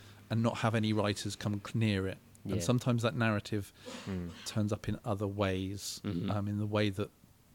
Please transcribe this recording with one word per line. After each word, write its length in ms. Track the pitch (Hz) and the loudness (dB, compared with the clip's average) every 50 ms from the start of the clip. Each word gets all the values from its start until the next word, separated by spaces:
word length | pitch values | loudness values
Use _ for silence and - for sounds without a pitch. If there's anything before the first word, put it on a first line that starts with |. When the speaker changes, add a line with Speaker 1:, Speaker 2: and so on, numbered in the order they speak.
| - - - - - - | -20 -20 -20 -20 -6 -2
Speaker 1:
and 120 | 110 113 113 | 0 2 2
not 160 | 117 - - | 2 2 2
have 160 | - 113 107 | 2 2 2
any 180 | 113 107 110 107 | 4 2 2 2
writers 440 | 107 101 104 104 - - 104 - | 2 2 2 0 0 -4 -6 -6
come 240 | - - 110 104 101 - | -4 -2 -2 -2 -2 -4
c-, 140 | - - 117 | -4 0 2
near 300 | 113 107 101 95 95 95 | 2 4 4 2 2 0
it. 100 | - - - - - - - | -4 -6 -12 -20 -20 -12 -6
Speaker 2:
Yeah. 100 | 101 104 | -4 -2
Speaker 1:
And 80 | 104 - | 0 2
sometimes 400 | - 123 123 - 131 120 117 117 | 2 2 2 2 2 2 2 2
that 120 | 113 - | 0 2
narrative 560 | 127 113 110 107 101 - - 110 104 95 - - - - - - - - 101 | 2 2 2 2 0 -2 -2 -4 -4 -4 -6 -12 -16 -14 -12 -12 -10 -8 -6
Speaker 2:
Mm. 220 | 95 90 87 85 85 - - | -4 -4 -4 -6 -8 -10 -12
Speaker 1:
turns 260 | - - 110 104 104 107 | -4 0 0 2 2 0
up 160 | - - 107 | -2 -2 -4
in 100 | 104 - - | -4 -4 -2
other 220 | 120 101 98 107 98 | -4 -2 0 0 -2
ways, 720 | 98 101 101 95 95 95 95 92 101 98 - - - - - | 0 2 2 2 2 0 -2 -4 -4 -6 -8 -8 -8 -6 -4
Speaker 3:
Mm-hmm. 260 | 101 92 87 101 98 | -2 -2 -2 0 0
Speaker 1:
um, 180 | 104 101 101 104 | 0 0 0 0
in 100 | 104 104 | 0 0
the 80 | 104 | 0
way 240 | 104 107 107 107 104 | 2 2 2 2 2
that 200 | 98 107 101 - - - - - - - - - | 2 -2 -4 -6 -6 -14 -20 -20 -20 -20 -20 -20